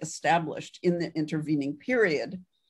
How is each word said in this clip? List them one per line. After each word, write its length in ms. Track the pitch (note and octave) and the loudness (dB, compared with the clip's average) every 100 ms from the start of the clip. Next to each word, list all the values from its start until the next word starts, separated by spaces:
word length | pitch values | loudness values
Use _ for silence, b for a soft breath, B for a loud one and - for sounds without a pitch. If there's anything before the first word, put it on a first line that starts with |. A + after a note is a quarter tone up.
established 760 | D#3 - D3+ E3+ D#3 - D#3+ - | -8 -4 2 2 2 -6 -10 -2
in 160 | F3+ F3 | 0 2
the 140 | E3 D#3+ | 0 -4
intervening 600 | D3+ D#3+ D3 D3+ C#3 D3 | -2 -2 0 0 0 -4
period, 640 | - B3+ G3+ C#3+ A#2+ F#3 - _ _ | -2 2 4 2 -2 -8 -14 _ _